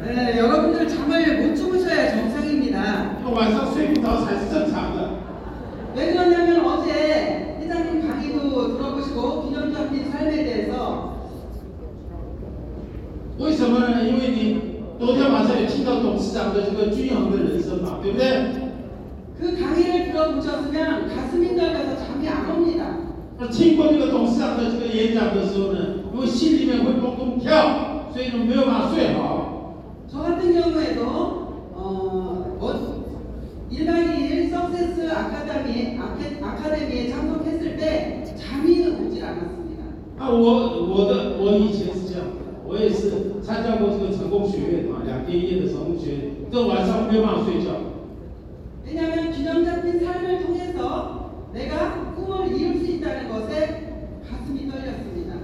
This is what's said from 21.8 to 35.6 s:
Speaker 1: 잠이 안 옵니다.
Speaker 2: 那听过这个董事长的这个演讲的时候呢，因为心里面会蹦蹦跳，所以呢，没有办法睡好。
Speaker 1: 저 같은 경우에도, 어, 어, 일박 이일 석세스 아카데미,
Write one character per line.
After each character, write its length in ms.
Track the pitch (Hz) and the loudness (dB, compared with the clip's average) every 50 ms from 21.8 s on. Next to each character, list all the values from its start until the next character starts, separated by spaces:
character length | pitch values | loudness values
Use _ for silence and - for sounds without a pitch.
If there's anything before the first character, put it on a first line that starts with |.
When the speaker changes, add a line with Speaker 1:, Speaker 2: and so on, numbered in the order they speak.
| 277 - - - | -2 -2 -4 -4
Speaker 1:
잠이 300 | - - - 285 302 320 | -6 -6 -4 -4 -2 -2
안 200 | 311 302 - - | -2 -2 -2 -2
옵니다. 460 | 330 339 339 339 339 339 311 - - - - - - - - - - - | 2 2 2 4 4 0 -2 -2 -4 -6 -6 -8 -8 -10 -12 -14 -10 -8
Speaker 2:
那 80 | 247 233 | -6 -4
听 280 | - - 330 339 311 | 4 6 8 8 8
过 120 | 311 302 311 | 8 6 6
这 60 | 302 302 | 6 6
个 120 | - - | 4 4
董 140 | 262 247 233 - | 4 4 4 4
事 120 | - - | 2 2
长 160 | - - - 240 | 0 0 0 0
的 140 | 233 - | 0 0
这 60 | - - | 0 0
个 80 | 233 233 | -2 0
演 260 | 220 220 220 226 226 | 2 2 2 4 4
讲 200 | 214 208 196 196 | 4 2 4 2
的 100 | 196 185 - | 2 2 2
时 120 | - 196 | 2 0
候 140 | 196 196 196 | 0 2 0
呢， 60 | 175 - - - - - - - | 0 0 -2 -2 -4 -6 -6 -4
因 60 | 247 | -2
为 60 | 269 226 | 0 0
心 300 | - - 320 320 - - | 2 4 4 6 6 6
里 80 | - | 4
面 200 | 262 247 - - | 4 2 4 4
会 80 | - 233 | 4 2
蹦 240 | - - 254 - 240 | 2 0 0 -2 -2
蹦 220 | 262 - - 247 | -2 -2 -2 -2
跳， 680 | - - 208 208 - - - - - - - - - - - | 2 6 6 6 6 6 4 0 -2 -2 -4 -6 -8 -8 -6
所 80 | 247 | -6
以 80 | 254 240 | -4 -2
呢， 160 | 233 233 - 226 | -2 0 2 2
没 80 | 254 | 4
有 100 | 277 262 | 4 4
办 160 | 247 - - | 4 4 2
法 120 | - - - | 2 2 2
睡 200 | 320 - - - | 2 2 2 2
好。 600 | - - - - - - - - - - - - - - - - - - - | 0 0 0 -2 -2 -4 -4 -8 -10 -10 -12 -14 -14 -14 -16 -16 -16 -16 -12
Speaker 1:
저 80 | - 277 | -10 -6
같은 340 | 311 349 339 - 359 349 339 | -2 0 0 2 4 4 6
경우에도, 480 | 339 - 330 311 311 285 - - - 233 254 - 311 349 359 - - - - - - - - - | 6 4 4 2 2 0 0 0 -2 -2 -2 0 -2 -2 -2 -2 -4 -8 -8 -10 -12 -12 -12 -10
어, 840 | - 190 190 190 190 190 190 190 185 185 180 180 185 175 175 180 185 | -8 -6 -4 -4 -2 -2 -2 -2 -2 -2 -2 -4 -4 -6 -6 -6 -4
어, 100 | 190 226 - 226 - - - - - - - - - - - - - - - - - - | -4 -4 -2 -4 -4 -6 -6 -8 -8 -10 -10 -12 -12 -12 -12 -12 -12 -12 -12 -12 -12 -10
일박 260 | - - 320 339 339 339 | -6 -4 0 0 2 2
이일 540 | 339 320 302 277 277 - - 339 339 - | 2 2 2 0 0 0 0 0 0 0
석세스 580 | - 339 349 - 339 349 349 339 - 339 339 320 | 0 0 -2 -2 0 -2 -2 -2 -2 -2 -2 -2
아카데미, 880 | 311 - - - - - 294 302 302 294 | -2 -2 -2 -4 -4 -6 -6 -4 -4 -4